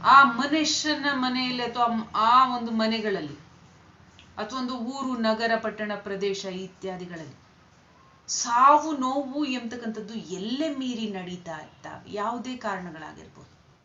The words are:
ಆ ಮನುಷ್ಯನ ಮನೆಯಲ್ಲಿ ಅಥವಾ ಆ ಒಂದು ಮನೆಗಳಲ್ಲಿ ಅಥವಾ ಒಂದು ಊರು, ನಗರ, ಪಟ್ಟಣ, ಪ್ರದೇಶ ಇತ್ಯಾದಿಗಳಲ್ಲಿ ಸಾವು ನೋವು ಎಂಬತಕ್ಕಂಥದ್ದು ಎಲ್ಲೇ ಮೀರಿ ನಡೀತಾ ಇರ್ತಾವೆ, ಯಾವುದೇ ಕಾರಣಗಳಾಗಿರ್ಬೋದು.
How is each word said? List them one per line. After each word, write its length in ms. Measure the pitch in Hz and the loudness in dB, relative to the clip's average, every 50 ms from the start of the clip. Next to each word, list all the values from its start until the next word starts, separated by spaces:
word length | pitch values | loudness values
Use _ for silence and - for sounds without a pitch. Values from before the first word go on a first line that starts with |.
ಆ 220 | 170 208 254 277 277 | 8 10 10 10 10
ಮನುಷ್ಯನ 800 | 247 240 233 269 285 294 320 302 294 - - - 311 294 277 269 285 | 10 6 0 0 0 2 2 2 0 0 -2 0 -2 -2 0 -2 -2
ಮನೆಯಲ್ಲಿ 500 | 277 254 254 254 247 254 254 254 247 247 | -2 0 -2 -2 -2 -2 -2 -2 -4 -4
ಅಥವಾ 480 | 240 240 233 247 240 233 220 226 220 - - | -4 -4 0 0 2 2 2 -2 -4 -4 0
ಆ 420 | 208 214 226 247 262 262 254 247 | 2 4 8 8 8 6 6 2
ಒಂದು 140 | 240 233 226 | -4 -4 -2
ಮನೆಗಳಲ್ಲಿ 680 | 226 220 220 220 226 220 208 214 196 175 151 139 - - - - - - - - - - - - - - - - - - - - - | 0 0 0 2 0 0 0 -2 -2 -2 -4 -8 -10 -14 -18 -20 -20 -20 -20 -20 -20 -20 -20 -20 -20 -20 -20 -20 -20 -20 -20 -16 -10
ಅಥವಾ 220 | - 214 220 254 262 | -10 -8 -6 -6 -6
ಒಂದು 180 | 247 247 262 247 | -4 -4 -4 -6
ಊರು, 360 | 226 240 269 277 269 262 254 226 | -6 -6 -6 -6 -4 -4 -2 0
ನಗರ, 320 | 226 220 220 214 233 233 226 | 2 0 2 2 2 0 0
ಪಟ್ಟಣ, 360 | 220 220 214 208 - 214 208 208 | 0 0 -6 -6 -6 -6 -6 -6
ಪ್ರದೇಶ 500 | 196 - 202 196 190 196 202 196 196 - | -6 -6 -8 -4 -2 -2 -2 -2 -2 -6
ಇತ್ಯಾದಿಗಳಲ್ಲಿ 960 | 190 180 185 190 180 - - - 190 185 175 180 175 175 165 156 135 - - - - - - - - - - _ _ - - - - - - _ - | -8 -8 -8 -10 -12 -14 -12 -10 -10 -8 -8 -10 -12 -12 -12 -14 -14 -16 -20 -20 -20 -20 -20 -20 -20 -20 -20 _ _ -20 -20 -20 -20 -20 -20 _ -8
ಸಾವು 680 | - - - 254 233 240 262 277 302 294 302 320 311 | -6 -4 -2 0 4 8 8 8 8 8 4 0 -4
ನೋವು 480 | 262 254 254 269 285 277 254 269 294 302 | -2 -2 -2 -2 -2 -4 -4 -4 -4 -4
ಎಂಬತಕ್ಕಂಥದ್ದು 680 | 262 254 247 233 226 247 240 233 220 214 214 208 190 226 | -2 -4 -6 -6 -8 -10 -8 -8 -8 -8 -8 -10 -10 -10
ಎಲ್ಲೇ 540 | 214 160 151 185 180 196 226 247 285 320 311 285 | -12 -10 -8 -8 -6 -6 -6 -4 -4 -4 -4 -4
ಮೀರಿ 360 | 262 262 247 240 214 220 202 | -4 -4 -6 -4 -4 -6 -6
ನಡೀತಾ 480 | 196 185 180 175 180 175 - 170 160 151 | -6 -8 -8 -10 -12 -12 -12 -12 -12 -12
ಇರ್ತಾವೆ, 540 | 147 - - - - 156 - - - - | -14 -18 -20 -20 -18 -16 -16 -16 -14 -10
ಯಾವುದೇ 440 | 190 208 202 220 247 240 208 247 254 | -8 -6 -4 -4 -4 -6 -8 -10 -10
ಕಾರಣಗಳಾಗಿರ್ಬೋದು. 1040 | 247 - 208 196 185 180 175 156 160 151 151 151 156 - - - - - - - _ _ _ - _ | -8 -6 -6 -6 -6 -8 -12 -12 -14 -14 -16 -16 -18 -20 -20 -20 -20 -20 -20 -20 _ _ _ -20 _